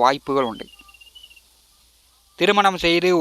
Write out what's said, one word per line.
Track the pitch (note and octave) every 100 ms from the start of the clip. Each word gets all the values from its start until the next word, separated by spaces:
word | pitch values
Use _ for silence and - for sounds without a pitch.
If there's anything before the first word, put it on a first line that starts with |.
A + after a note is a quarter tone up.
வாய்ப்புகள் | B2 C#3 - C#3 B2
உண்டு. | G#2 - - - - - - - - _ _ _ _ _ _ _ _ _ -
திருமணம் | F3+ G3+ G3+ F3+
செய்து | E3+ E3+ F3+ F3+